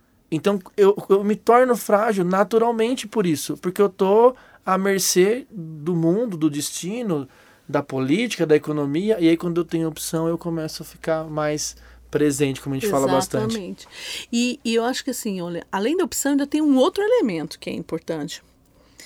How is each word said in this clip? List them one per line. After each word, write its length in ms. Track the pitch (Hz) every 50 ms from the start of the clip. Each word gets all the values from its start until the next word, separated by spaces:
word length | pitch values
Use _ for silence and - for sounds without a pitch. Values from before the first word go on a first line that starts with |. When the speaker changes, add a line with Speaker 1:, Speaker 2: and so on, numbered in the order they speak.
| _ _ _ _ _ _
Speaker 1:
Então, 280 | 165 156 - 202 202 196 - - -
eu, 180 | - 202 196 202 - - -
eu 140 | 196 196 202
me 140 | 208 214
torno 400 | 208 - - 240 247 262 254 240
frágil 480 | - - - 214 202 214 233 208 196 175
naturalmente 840 | 175 190 190 208 196 226 226 226 233 233 220 220 233 262 247 -
por 180 | 208 - 226 202
isso, 300 | 180 151 135 - - 147 -
porque 220 | - 180 180 -
eu 80 | 202 196
tô 460 | - - 196 185 202 220 233 254 254 - - - - _ _
à 100 | 190 185
mercê 680 | 190 190 202 196 190 180 - - 180 180 202 226 254 - -
do 440 | - 202 160 160 156 151 147 170 180
mundo, 420 | 165 160 165 175 214 254 240 185
do 140 | 156 151 156
destino, 800 | 143 147 - - - - 170 175 214 247 240 208 165 147 131 - _ _ _ _ _ _ _ -
da 120 | 143 143
política, 640 | 143 - 135 131 131 131 151 208 247 226 - - 165
da 120 | 151 151
economia, 600 | 151 151 151 151 151 143 139 143 165 202 214 214 180
e 80 | 170 160
aí 80 | 170
quando 240 | 165 175 175 170 175
eu 40 | 170
tenho 240 | - - 165 160 160
opção, 380 | 156 - - - - 160 165
eu 100 | 165 170
começo 460 | 170 - 175 165 160 156 156 - - 160
a 40 |
ficar 380 | - - - - 165 160 160 160
mais 520 | 160 151 156 151 151 151 147 - - - - - - - - - -
presente, 500 | - 143 147 151 139 131 147 135 135 -
como 140 | - 139 135
a 40 | 135
gente 120 | 226 208
fala 160 | 196 - -
bastante. 460 | 190 185 180 185 - - - 214 226 226
Speaker 2:
Exatamente. 360 | 220 180 185 196 - - - - - - - - - - - -
E, 260 | 233 240 247 247 - -
e 100 | 233 226
eu 100 | 233 233
acho 200 | 240 254 - -
que 60 | 269
assim, 300 | 240 - - 220 196 185
olha, 240 | 170 175 170 170 - -
além 260 | - 190 202 254 330
da 80 | 381 349
opção, 280 | 233 - - - 277 285
ainda 140 | 277 285
tem 140 | 285 - 302
um 160 | 311 294 277
outro 280 | 262 254 370 - 392 403
elemento 520 | 427 508 494 349 226 175 160 147 - - -
que 120 | - -
é 20 | -
importante. 680 | - 170 - 165 160 - - 165 156 143 - - - - _ _ _ _ _ _ _ _ _ _ - -